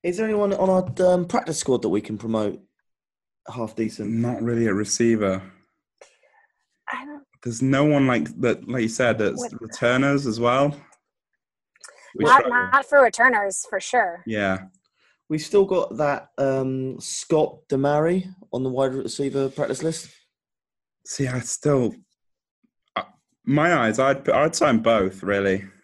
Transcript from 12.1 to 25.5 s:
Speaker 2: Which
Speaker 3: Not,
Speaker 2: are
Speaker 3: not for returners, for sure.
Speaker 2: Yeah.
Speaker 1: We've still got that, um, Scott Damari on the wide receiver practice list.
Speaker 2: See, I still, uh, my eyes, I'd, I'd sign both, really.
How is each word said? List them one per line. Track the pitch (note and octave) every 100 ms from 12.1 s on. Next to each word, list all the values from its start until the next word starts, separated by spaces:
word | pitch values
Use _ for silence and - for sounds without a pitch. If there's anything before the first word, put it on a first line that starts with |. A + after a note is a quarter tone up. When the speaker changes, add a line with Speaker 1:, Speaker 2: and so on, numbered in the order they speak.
Speaker 2:
Which | - -
Speaker 3:
Not, | C4+
Speaker 2:
are | C4+ B3 B3
Speaker 3:
not | C4+ C4+
for | C#4+
returners, | B3 - C4 A3+ G3+ F#3+ -
for | G3
sure. | - B3 G3 F3 -
Speaker 2:
Yeah. | A2 G2 F#2+ F#2+ _ _ _ _ _ _
Speaker 1:
We've | D#3
still | D3+ G3+
got | G3 F3+ - A2+
that, | D3 C#3 - -
um, | C3+ C3+ C3 C3 C3 -
Scott | - - - D#3+ D3 - _
Damari | C3+ C#3+ D3 D#3+ F#3 F#3 - -
on | B2
the | C3
wide | B2+ C3+
receiver | C3 C3+ - C#3 C3+ C3+
practice | C3+ C#3 C3
list. | D#3+ D#3+ - _ _ _ _ _ _ _ _ _
Speaker 2:
See, | - - C3+
I | B2+
still, | - - D3+ C#3 A#2 - _ _ _ _ _ _ _ _ _
uh, | - - _ _ _
my | - C#3+ E3
eyes, | E3 A2+ A2+
I'd, | C3+ C3+ -
I'd | - D#3
sign | - D#3 A2+
both, | A2+ A2+ F#2+ F#2+
really. | F#2+ G2+ G2